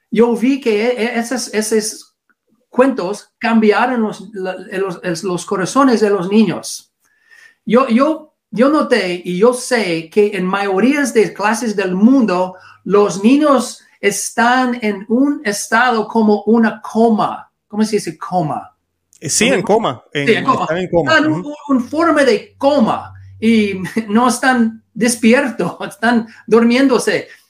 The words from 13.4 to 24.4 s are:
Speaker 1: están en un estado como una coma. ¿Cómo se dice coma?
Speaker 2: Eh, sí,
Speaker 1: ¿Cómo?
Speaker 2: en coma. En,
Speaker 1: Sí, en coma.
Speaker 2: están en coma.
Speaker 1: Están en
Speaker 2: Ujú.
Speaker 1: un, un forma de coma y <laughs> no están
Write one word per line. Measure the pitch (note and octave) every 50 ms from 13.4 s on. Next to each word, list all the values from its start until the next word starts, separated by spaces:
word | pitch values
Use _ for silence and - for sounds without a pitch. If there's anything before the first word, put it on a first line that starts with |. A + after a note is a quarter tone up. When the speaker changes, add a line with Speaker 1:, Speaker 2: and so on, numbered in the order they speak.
| D4+ D4 C4+ A#3+ A3 - - - _ _ _ _
Speaker 1:
están | - G3+ G3 - - - - A#3 A#3 A#3+ B3 B3+ B3+ B3 A#3+ A#3+
en | A3 G#3+ G3 F#3+ G#3+ -
un | A3 B3+ C#4 C#4+ C#4+ - -
estado | G#3 G3+ - - - A3+ A3+ B3 C#4 A#3 A3 G#3
como | - - A3+ A3 G#3+ G#3 G#3 -
una | G#3 A3+ A#3+ A3+ G#3+ - -
coma. | - - - A3 A#3 A#3 A3 G3 E3 B2+ A2 - - _ _ _ _
¿Cómo | _ - G#3 A3
se | G#3+ G#3+
dice | G3+ - F3 D#3
coma? | - - - F3+ F3+ E3 D3 B2+ G#2+ G2 - _ _ _ _ _ _ _ _ _ _
Speaker 2:
Eh, | - D3
sí, | - - G#3+ B3+
Speaker 1:
¿Cómo? | C4+
Speaker 2:
en | F#3 F3+
coma. | - G3 A3+ G#3+ D#3 B2+ - - _ -
En, | D3 C#3+
Speaker 1:
Sí, | F3+ G#3
en | F3+ F3+
coma. | - D3+ - F3
Speaker 2:
están | D#3 D#3+
en | F3+ F#3 E3+
coma. | E3+ E4+ D4+ D4+
Speaker 1:
Están | D#4+ D4+ D4+
en | D#4 D#4 -
Speaker 2:
Ujú. | C#4 D4 D4 - - C#4
Speaker 1:
un, | C4+
un | B3 -
forma | - C#4+ D#4 E4+ E4 D4+ D4 C#4
de | B3+ G#3+ - - - _
coma | _ C4+ C#4 D4 C#4 A3 E3 B2+ A2 - - - - - - - -
y | A3 A3+ A#3 A3 G#3 G3+ F#3+ F#3 F3+ E3 -
<laughs> | A3+ A3 G3+
no | G3+ A3+ B3
están | B3 A#3 -